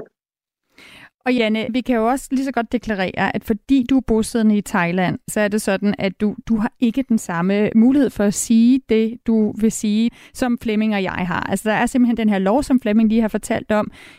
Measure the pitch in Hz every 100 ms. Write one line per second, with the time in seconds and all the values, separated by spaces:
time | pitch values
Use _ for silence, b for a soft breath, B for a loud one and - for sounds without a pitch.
0 | - _ _ _ _ _ _ B B B
1 | B _ 254 247 214 214 220 240 240 240
2 | 220 262 - 262 269 247 233 233 - 196
3 | 185 - 190 - - 214 - 269 240 269
4 | - 220 214 233 214 208 - 202 170 180
5 | 175 - - - 208 214 - 190 202 -
6 | 196 - 208 - - 226 220 - 233 240
7 | 262 226 - 170 180 202 208 220 233 277
8 | 247 - 208 - - 226 233 262 - 220
9 | 220 247 - 226 208 208 220 - 214 208
10 | 233 B B - 254 240 233 214 220 202
11 | 185 - 180 175 - 196 214 208 240 262
12 | 240 240 220 202 190 247 - 254 214 214
13 | 220 220 220 220 - 220 - 214 - B
14 | B